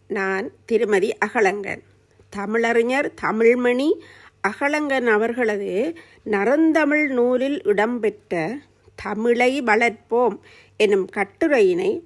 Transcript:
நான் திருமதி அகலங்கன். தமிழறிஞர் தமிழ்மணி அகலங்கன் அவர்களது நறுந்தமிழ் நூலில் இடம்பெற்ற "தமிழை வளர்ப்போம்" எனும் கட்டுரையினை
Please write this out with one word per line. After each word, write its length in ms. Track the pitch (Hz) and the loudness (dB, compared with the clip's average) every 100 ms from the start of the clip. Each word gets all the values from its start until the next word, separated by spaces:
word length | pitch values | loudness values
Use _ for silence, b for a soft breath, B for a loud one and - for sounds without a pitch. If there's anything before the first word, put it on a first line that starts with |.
| - | -10
நான் 380 | 202 190 190 247 _ - | -6 -4 -4 -8 _ -2
திருமதி 420 | 220 220 196 220 - | 0 2 2 0 -2
அகலங்கன். 640 | 214 240 196 202 190 - - _ _ _ - | -4 0 0 0 -8 -12 -14 _ _ _ -16
தமிழறிஞர் 760 | 202 202 226 233 233 233 269 294 | -10 -4 -2 0 2 2 0 -2
தமிழ்மணி 720 | - 156 214 233 247 247 247 302 330 B B B _ | -4 -4 2 4 4 2 0 0 -2 B B B _
அகலங்கன் 680 | 196 - 285 302 294 269 240 | -6 -2 -2 -2 -2 0 2
அவர்களது 640 | 214 233 240 220 208 196 185 302 330 B B | 2 0 -2 -4 -4 -4 -4 -4 -6 B B
நறுந்தமிழ் 800 | 220 202 214 302 320 320 285 302 294 | -4 -2 2 2 4 4 2 0 0
நூலில் 540 | 247 247 254 269 285 | 0 2 0 -2 -4
இடம்பெற்ற 760 | 202 202 226 240 214 208 - 175 160 285 - _ _ - | -2 0 0 -2 -4 -6 -8 -6 -4 -8 -14 _ _ -14
"தமிழை 520 | 196 214 240 240 247 277 | -8 -4 0 2 2 0
வளர்ப்போம்" 720 | 233 214 233 226 - 233 240 202 b b b - | 0 2 0 -2 -4 0 0 -2 b b b 0
எனும் 300 | 196 196 180 | 2 2 -2
கட்டுரையினை 840 | 208 196 - 320 262 190 175 185 339 | -4 -6 -2 0 4 2 2 -2 -4